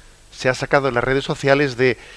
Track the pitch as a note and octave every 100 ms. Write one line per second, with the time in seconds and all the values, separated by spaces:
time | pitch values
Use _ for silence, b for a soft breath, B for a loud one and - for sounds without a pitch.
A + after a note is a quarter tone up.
0 | b b b - C3 B2 C3+ D3 C3+ A#2+
1 | B2 C3+ - D3 C3+ C#3 C#3+ A#2 C3 A2+
2 | B